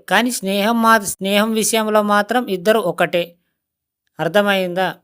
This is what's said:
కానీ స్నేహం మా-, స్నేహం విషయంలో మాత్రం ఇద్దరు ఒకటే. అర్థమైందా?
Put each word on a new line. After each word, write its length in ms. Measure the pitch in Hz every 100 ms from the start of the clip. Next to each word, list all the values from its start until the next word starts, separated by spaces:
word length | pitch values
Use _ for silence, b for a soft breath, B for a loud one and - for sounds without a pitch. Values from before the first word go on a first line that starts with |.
| -
కానీ 220 | 190 247
స్నేహం 520 | 240 190 196 208 233
మా-, 220 | 226 226
స్నేహం 480 | 196 - 190 202 220
విషయంలో 500 | 220 208 220 214 214
మాత్రం 440 | 208 208 208 240 240
ఇద్దరు 320 | 185 175 220
ఒకటే. 580 | 175 170 170 175 170 _ _ _ _ _ _ _ _ -
అర్థమైందా? 720 | 160 202 202 196 185 175 180 -